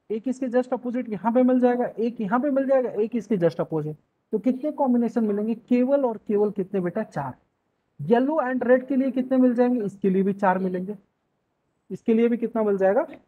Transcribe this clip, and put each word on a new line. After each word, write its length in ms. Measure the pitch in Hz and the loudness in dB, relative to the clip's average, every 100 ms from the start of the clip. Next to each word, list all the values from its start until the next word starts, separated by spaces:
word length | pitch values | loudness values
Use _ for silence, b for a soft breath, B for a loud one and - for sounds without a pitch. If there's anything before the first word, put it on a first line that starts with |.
| - | -8
एक 180 | 220 262 | -6 -6
इसके 200 | 254 262 | -6 -2
just 240 | 247 254 | -2 -2
opposite 360 | 254 247 240 226 | -4 -6 -6 -6
यहाँ 240 | 208 220 | -6 0
पे 100 | 233 | 2
मिल 180 | 254 254 | 4 4
जाएगा, 240 | 247 240 | 2 2
एक 360 | 240 - 233 233 | -2 -4 -4 -4
यहाँ 200 | 208 240 | -2 0
पे 100 | 294 | 0
मिल 160 | 269 269 | 0 2
जाएगा, 240 | 269 240 | 2 0
एक 260 | - 220 240 | -2 -2 -4
इसके 200 | 190 208 | -2 0
just 240 | 170 160 | 0 0
opposite। 360 | 156 160 151 156 _ _ _ | -4 -4 -6 -10 _ _ _
तो 60 | 214 | -4
कितने 320 | 254 254 302 | -2 -2 -4
combination 520 | 294 277 240 233 240 | -2 0 2 0 0
मिलेंगे? 300 | 220 202 214 | -2 -2 -2
केवल 500 | 226 - 247 254 285 | -6 0 0 2 2
और 160 | 254 220 - | 0 -4 -2
केवल 240 | 208 214 | 0 0
कितने 300 | 202 185 196 | -2 -4 -4
बेटा? 220 | 175 196 | -4 -4
चार। 320 | 214 - 139 - _ _ _ _ _ - | -6 -8 -8 -10 _ _ _ _ _ -10
Yellow 400 | 143 247 262 320 | 0 2 2 0
and 240 | 254 254 233 | -2 -2 2
red 200 | 254 254 | 2 2
के 100 | 269 | -2
लिए 140 | 269 | 0
कितने 280 | 254 254 262 | -2 0 2
मिल 160 | 254 | 4
जाएंगे? 300 | 240 247 247 | 4 2 0
इसके 260 | 202 - 196 | -4 -2 0
लिए 120 | 185 | 2
भी 100 | 196 | 0
चार 260 | 196 202 185 | 0 0 0
मिलेंगे, 380 | 185 185 185 202 _ _ _ _ _ _ _ _ - | -2 -4 -8 -12 _ _ _ _ _ _ _ _ -16
इसके 240 | 185 - | -6 0
लिए 140 | 226 233 | 2 2
भी 80 | 233 | 2
कितना 260 | 226 226 | -2 -2
मिल 140 | 214 196 | 0 2
जाएगा? 240 | 190 214 320 - | 2 2 0 -6